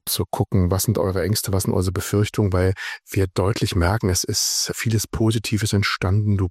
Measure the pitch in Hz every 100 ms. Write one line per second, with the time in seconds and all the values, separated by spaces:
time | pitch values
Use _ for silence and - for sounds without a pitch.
0 | - - - - 107 101 87 92 - 98
1 | 98 92 87 110 - 98 - 101 92 92
2 | - 101 104 - 104 90 92 95 - -
3 | - - 92 - 92 113 110 101 85 110
4 | 101 90 - 104 - - - - 113 110
5 | - - 110 113 - 104 110 101 104 -
6 | 92 98 104 101 92